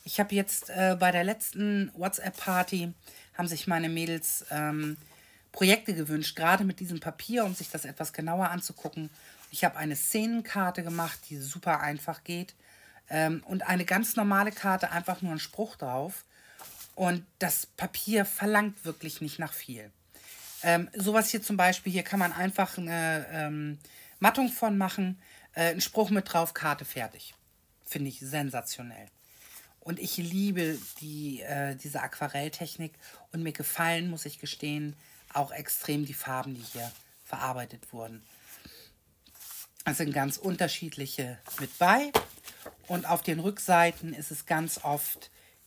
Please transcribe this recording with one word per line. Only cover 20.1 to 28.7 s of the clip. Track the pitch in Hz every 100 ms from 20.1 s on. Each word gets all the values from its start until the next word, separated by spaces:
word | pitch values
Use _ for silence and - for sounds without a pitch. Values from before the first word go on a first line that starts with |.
| - - - - -
Ähm, | 165 170 175
sowas | 220 196 220 220
hier | 220
zum | 214 202
Beispiel, | 180 180 196
hier | 180
kann | 170 196
man | 175
einfach | 180 185 190 185 -
eine, | 170 170 160 156 -
ähm, | 160 151 151 147 147 - - - -
Mattung | 202 240 254
von | - 226 202
machen, | 190 - 185 185 - - -
äh, | - 170
einen | 170
Spruch | - - 202
mit | 202 190
drauf, | 170 165
Karte | - 156 147
fertig. | 143 - 113 - - - _ _ _ _
Finde | - - 139
ich | 131
sensationell. | 135 147 143 123 -